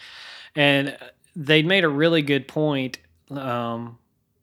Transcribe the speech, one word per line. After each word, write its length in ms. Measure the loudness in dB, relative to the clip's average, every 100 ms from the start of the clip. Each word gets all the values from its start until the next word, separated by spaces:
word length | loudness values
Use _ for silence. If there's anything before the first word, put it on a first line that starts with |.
| -20 -20 -20 -20 -8 0
And 420 | 2 2 0 -8 -18 _ _ -8
they 280 | 4 4
made 200 | 4 2
a 60 | 2
really 320 | 2 2 2
good 260 | 0 -2 -2
point. 520 | -2 0 -2 -4 -10 _ _ _
Um, 680 | -10 -6 -4 -4 -8 -10 -16 _ _ _ _